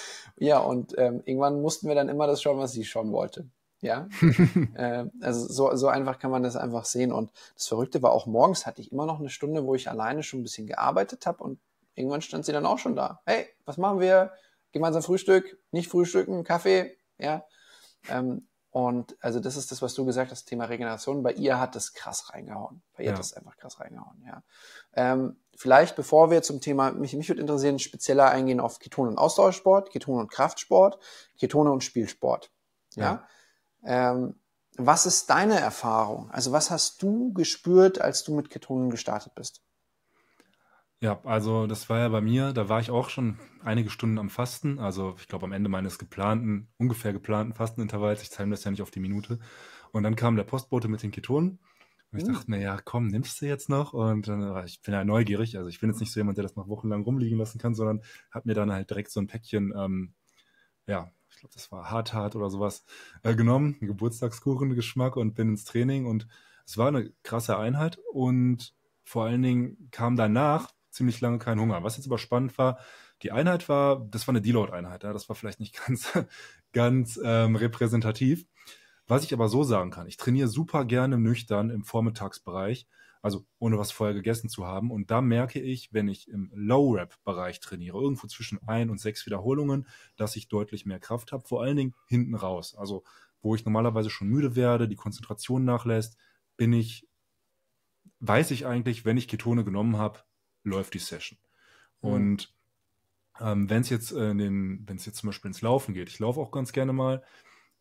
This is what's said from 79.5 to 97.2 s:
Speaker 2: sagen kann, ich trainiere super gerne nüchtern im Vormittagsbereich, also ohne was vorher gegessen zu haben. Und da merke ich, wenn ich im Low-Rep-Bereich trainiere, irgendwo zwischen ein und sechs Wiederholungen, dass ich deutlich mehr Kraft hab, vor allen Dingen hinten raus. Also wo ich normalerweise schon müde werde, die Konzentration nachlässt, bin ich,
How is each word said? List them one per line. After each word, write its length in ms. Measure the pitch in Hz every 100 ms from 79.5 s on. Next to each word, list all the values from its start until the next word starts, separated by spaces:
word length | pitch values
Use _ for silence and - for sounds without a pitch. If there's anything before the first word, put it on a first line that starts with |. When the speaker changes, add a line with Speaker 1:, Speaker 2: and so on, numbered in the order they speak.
| 123
Speaker 2:
sagen 260 | 143 104 90
kann, 160 | 85 85
ich 100 | -
trainiere 300 | - 127 127
super 380 | 117 165 156 123
gerne 320 | 123 131 127
nüchtern 520 | 110 120 - 101 113
im 120 | 113
Vormittagsbereich, 1040 | - 117 113 107 98 - - 92 98 127 - _ - _
also 260 | 107 98 - -
ohne 200 | 117 107
was 140 | 104
vorher 220 | - 104
gegessen 360 | 101 104 113 113
zu 160 | - 90
haben. 240 | 95 117
Und 180 | 110 101
da 100 | 117
merke 380 | 127 117 127 135
ich, 320 | 131 127 -
wenn 140 | 110 104
ich 200 | 98 -
im 220 | 104 95
Low-Rep-Bereich 1040 | 101 104 131 143 104 87 _ - 90 90 90
trainiere, 380 | - 92 87 92
irgendwo 280 | 139 135 104
zwischen 320 | - 113 101 110
ein 220 | 113 113
und 100 | 101
sechs 260 | 107 107 -
Wiederholungen, 600 | 98 107 139 143 139 139 - - -
dass 200 | 107 107
ich 120 | -
deutlich 380 | 104 104 104 101
mehr 140 | 92
Kraft 320 | - 117 -
hab, 160 | 135 -
vor 160 | 120
allen 120 | 123 143
Dingen 180 | 131 - -
hinten 280 | 123 123 110
raus. 400 | 95 90 87 -
Also 280 | 101 95 - - _ _
wo 140 | 107 110
ich 100 | 113
normalerweise 440 | 110 117 110 110
schon 180 | - 101
müde 280 | 135 143 120
werde, 320 | 123 120 113
die 80 | 101
Konzentration 680 | 104 - - 107 - 127 127
nachlässt, 520 | 120 117 113 113 _ _ _ _ -
bin 160 | 117
ich, 340 | 117 113 - _ _